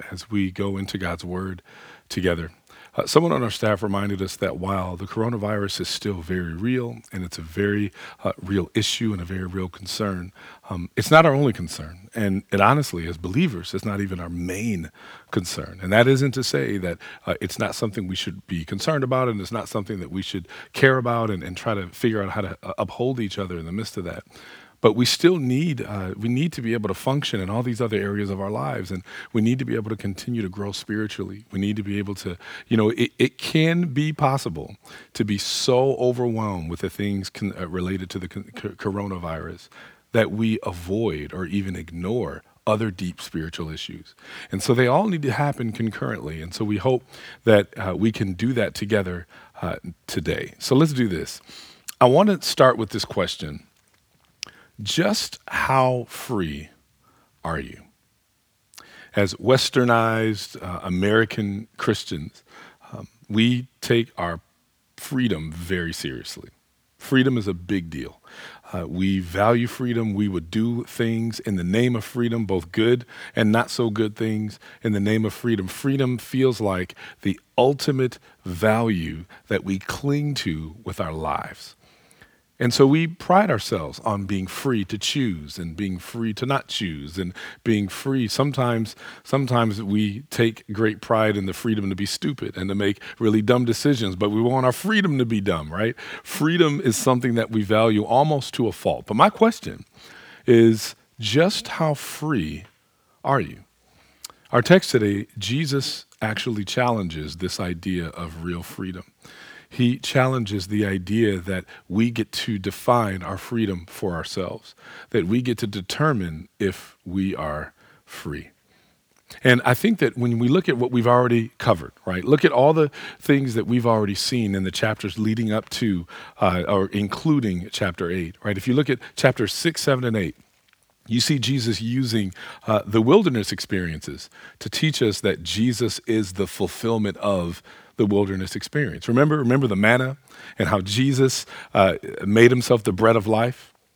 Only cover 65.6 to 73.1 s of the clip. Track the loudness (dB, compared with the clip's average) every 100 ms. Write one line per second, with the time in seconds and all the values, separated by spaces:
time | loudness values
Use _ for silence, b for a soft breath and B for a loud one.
65.6 | -4 -4 -4 -6 -8 -10 -12 -16 -18 _
66.6 | _ _ _ _ 2 4 4 2 -2 -4
67.6 | -2 -4 -4 -8 -12 -16 -20 B B B
68.6 | -12 -10 -6 -2 0 0 -2 2 4 4
69.6 | 2 -4 -2 0 0 0 0 -2 -4 -2
70.6 | 0 -2 -6 -2 0 0 -2 -4 -2 -2
71.6 | 2 4 4 2 -4 -2 0 0 0 -2
72.6 | -2 2 4 2 0